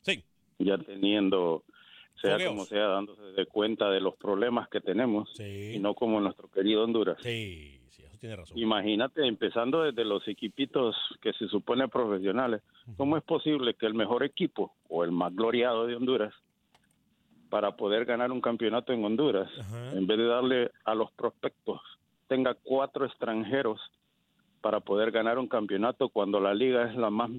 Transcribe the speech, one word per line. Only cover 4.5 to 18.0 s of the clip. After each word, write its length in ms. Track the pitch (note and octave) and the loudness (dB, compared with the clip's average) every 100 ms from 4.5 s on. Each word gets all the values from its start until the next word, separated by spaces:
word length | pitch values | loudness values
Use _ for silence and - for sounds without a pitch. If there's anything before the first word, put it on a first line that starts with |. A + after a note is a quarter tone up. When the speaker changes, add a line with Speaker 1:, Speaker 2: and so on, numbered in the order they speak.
| A#2+ - | 0 -2
Speaker 2:
que 120 | - | -4
tenemos 480 | F#2+ F#2+ B2+ G#2+ G#2 | -2 0 2 0 -4
Speaker 1:
Sí. 380 | - G2+ G2+ G#2 | -10 -12 -10 -8
Speaker 2:
y 40 | A2 | -4
no 160 | G2+ | -4
como 260 | - A2+ G#2+ | 0 0 2
nuestro 280 | G2 - - | 0 -4 -6
querido 340 | F#2+ G2 G#2+ | 0 2 2
Honduras. 320 | A#2 A2+ F#2 E2 | 2 2 0 -2
Speaker 1:
Sí, 580 | A#2+ A2+ G#2 E2 D2 C2+ B1+ | -4 -6 -6 -10 -16 -20 -20
sí, 120 | - | -20
eso 140 | C#2 - | -20 -18
tiene 180 | A2+ G2 | -14 -14
razón. 220 | E2 A#2 | -10 -2
Speaker 2:
Imagínate, 680 | A2 G#2+ G#2 G#2 C3 - C3 | 0 2 2 0 0 0 -2
empezando 560 | G#2+ G2+ A#2 A#2+ D#3+ | 0 -2 0 0 2
desde 220 | D#3 A#2+ | 0 0
los 220 | A2 G2+ - | 0 -2 -4
equipitos 640 | G2+ A2 - C3+ C#3+ A#2 - - - | -8 -6 -4 -2 0 0 -2 -6 -6
que 100 | G#2+ | -6
se 140 | - G#2+ | -4 -2
supone 400 | G#2 - A#2+ C3 | -2 0 0 0
profesionales, 720 | C3 A2+ G2 G2 A2 B2+ G#2+ - _ A#2+ | 0 0 0 0 0 0 -2 -6 _ -12
Speaker 1:
Ujú. 100 | G#2 | -2
Speaker 2:
¿cómo 200 | C#3 D#3 | 0 0
es 60 | |
posible 500 | - D#3+ D#3 D3 B2 | 0 -2 0 0 0
que 120 | - A2 | 0 0
el 80 | |
mejor 280 | A2 G2+ A#2+ | 0 2 2
equipo 500 | C#3 - D3+ - F#2 _ - | 0 0 -2 -2 -6 _ -4
o 160 | E2 | 0
el 60 | E2+ | 2
más 220 | F2 F2 | 2 0
gloriado 520 | F#2 A2+ A#2+ B2 A2+ A#2 | 0 0 2 2 0 -2
de 100 | A#2+ | -2
Honduras, 360 | B2+ B2 G#2+ - _ _ _ _ _ _ _ _ _ _ - | 0 0 0 -6 _ _ _ _ _ _ _ _ _ _ -4
para 280 | G#2 G2+ - | -2 0 -2
poder 280 | G#2 G#2+ | 0 0